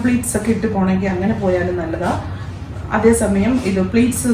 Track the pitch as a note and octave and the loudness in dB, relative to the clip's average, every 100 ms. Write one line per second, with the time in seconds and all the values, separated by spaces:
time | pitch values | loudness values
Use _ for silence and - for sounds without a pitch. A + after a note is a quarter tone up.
0 | B3 A#3+ - G#3 A3+ G3+ A3 G3 F#3+ F#3+ | 4 0 0 -2 0 0 0 0 2 2
1 | G3 F3+ G3 A3+ G3 F3+ F3+ F3+ E3 E3 | 0 0 0 0 0 0 0 -2 -4 -2
2 | F3 - - - - - - - - G#3+ | -2 -2 -4 -8 -10 -10 -10 -10 -4 2
3 | A3 A3+ G3+ G3 G#3+ B3+ F#3+ F#3+ F#3 A#3 | 4 4 2 2 2 2 0 0 0 2
4 | B3 B3 B3 | 0 0 0